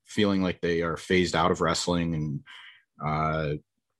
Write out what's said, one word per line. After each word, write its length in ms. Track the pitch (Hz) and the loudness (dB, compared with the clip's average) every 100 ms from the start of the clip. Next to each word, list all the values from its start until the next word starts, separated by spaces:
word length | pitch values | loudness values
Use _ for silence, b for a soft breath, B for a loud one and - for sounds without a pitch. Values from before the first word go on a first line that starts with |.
| _ | _
feeling 380 | - 104 95 | 0 2 2
like 160 | 92 85 | 0 0
they 220 | 85 85 | -2 0
are 160 | 85 76 | -2 -4
phased 360 | - 92 87 | 0 2 4
out 160 | 80 87 | 2 2
of 120 | 87 | 2
wrestling. 520 | 82 82 - 87 85 | 0 0 0 0 0
And, 260 | 80 76 71 B B B B B _ | -2 -4 -6 B B B B B _
uh, 520 | 73 76 78 78 76 76 - _ _ _ | -4 -2 -2 -2 -2 -6 -10 _ _ _